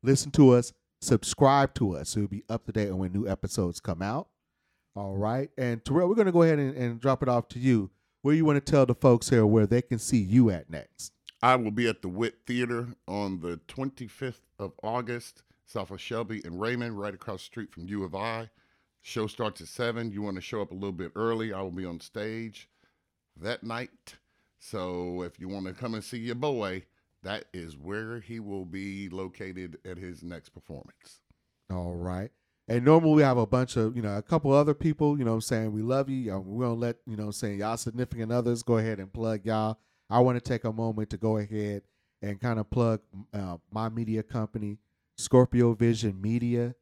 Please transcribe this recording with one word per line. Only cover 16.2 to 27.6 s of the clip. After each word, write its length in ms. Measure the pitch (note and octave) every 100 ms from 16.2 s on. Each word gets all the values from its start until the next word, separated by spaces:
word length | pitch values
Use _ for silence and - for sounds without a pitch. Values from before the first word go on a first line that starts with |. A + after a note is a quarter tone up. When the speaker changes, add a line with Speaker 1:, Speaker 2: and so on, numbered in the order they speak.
| A2+ A2
Speaker 2:
and 160 | - E2+
Raymond, 360 | G#2+ A#2+ A#2+ G#2+
right 140 | G#2
across 280 | F#2 - F#2+
the 60 | -
street 260 | - G#2+
from 160 | - F2
U 160 | G#2
of 100 | F#2+
I. 360 | F#2+ A2 A2+ A2+ _ _ _ _ _
Show 240 | - - G#2+
starts 340 | - A2 G2+
at 60 | D#2+
seven. 460 | - A#2+ A2+ A#2
You 100 | G2+
wanna 180 | G#2 F#2+
show 220 | F2+ A2+
up 80 | G2+
a 40 |
little 180 | F#2 G2
bit 180 | F2+ F2 G2
early. 360 | A2+ A2+ A2
I 80 | F#2+
will 120 | F#2+
be 140 | F2+ F#2
on 120 | E2+
stage 680 | - - G#2+ A2+ A2+ G#2 - _ _ _ _ _ _ _
that 240 | F2+ A#2
night. 500 | A2 A#2 B2+ _ - - _ _ _ _
So 600 | - A2 F2+ F2+ F2+ F2+
if 180 | F2 _
you 80 | F#2
wanna 240 | G2 F#2+
come 220 | F#2 B2
and 100 | A2
see 140 | G#2 B2
your 180 | A2+ A#2
boy, 480 | D3 C3 G2+ F#2 - _ _ _
that 220 | F#2 G#2 -
is 240 | F#2